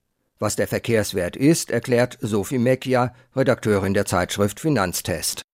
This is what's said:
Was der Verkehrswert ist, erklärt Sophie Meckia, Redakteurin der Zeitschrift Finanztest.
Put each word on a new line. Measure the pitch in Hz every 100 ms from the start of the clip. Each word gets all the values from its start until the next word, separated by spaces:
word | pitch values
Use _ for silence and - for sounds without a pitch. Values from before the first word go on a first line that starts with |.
| _ _ _ -
Was | 107 -
der | 101
Verkehrswert | 104 - 110 101 98 87 85
ist, | 143 165 -
erklärt | 117 120 120 120 -
Sophie | 113 104 95 127
Meckia, | 120 131 131 123 123 - _ 131
Redakteurin | 127 117 110 101 98
der | 101 98
Zeitschrift | 92 90 - 101 -
Finanztest. | 160 131 92 - - 82 - - -